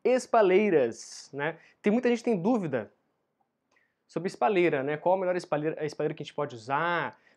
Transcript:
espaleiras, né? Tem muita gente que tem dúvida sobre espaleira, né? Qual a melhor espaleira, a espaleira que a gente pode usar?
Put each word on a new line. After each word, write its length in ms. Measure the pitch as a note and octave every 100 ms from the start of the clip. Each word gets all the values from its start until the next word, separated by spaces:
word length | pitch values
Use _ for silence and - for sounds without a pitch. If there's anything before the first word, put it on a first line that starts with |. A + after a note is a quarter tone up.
espaleiras, 1300 | A#3 B3+ - A#3 F#3+ F#3 G#3+ D#3 A#2 G#2+ - - -
né? 240 | C#3 D3+ D#3+ - _
Tem 100 | G#3
muita 180 | A#3 B3
gente 100 | A#3
que 60 | A#3+
tem 140 | G3
dúvida 540 | F#3 B3 E3 B2+ G2+ _ _ _ _ _ _ _ _ _ _ _ _
sobre 180 | E3 F#3+
espaleira, 540 | - A#3+ F#3+ E3+ C#3+
né? 120 | C3+ D3+
Qual 200 | F3+ F#3+
a 20 |
melhor 180 | F3+ F3+
espaleira, 400 | F3 D3 D#3 D3+
a 40 | D3+
espaleira 280 | - D#3
que 100 | D3+
a 20 | D3
gente 80 |
pode 220 | - C#3+ A#2+
usar? 640 | A2 C#3 E3+ E3+ B2+ - _